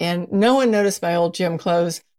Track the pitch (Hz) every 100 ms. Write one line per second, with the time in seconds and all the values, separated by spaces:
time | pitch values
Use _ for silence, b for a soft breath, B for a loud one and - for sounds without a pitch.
0 | 170 175 175 196 220 269 247 214 202 190
1 | 175 170 170 170 175 165 190 175 170 165
2 | -